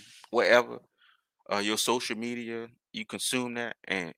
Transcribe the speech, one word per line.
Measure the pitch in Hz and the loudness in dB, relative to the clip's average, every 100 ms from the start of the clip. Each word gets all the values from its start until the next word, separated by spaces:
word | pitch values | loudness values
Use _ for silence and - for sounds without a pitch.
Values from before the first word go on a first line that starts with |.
| - - - | -20 -20 -2
whatever, | 117 95 120 120 120 _ _ _ _ _ _ - | 2 6 6 6 -4 _ _ _ _ _ _ -4
uh, | 101 | -2
your | 104 107 | 0 0
social | - 123 - 110 | 2 0 0 -6
media, | 120 120 113 117 117 123 _ | -6 -8 -8 -10 -12 _ _
you | 107 110 | -12 -10
consume | 104 - 127 123 | -6 -2 -2 -2
that | 120 117 - - | -6 -8 -8 -6
and, | 95 82 | -4 -4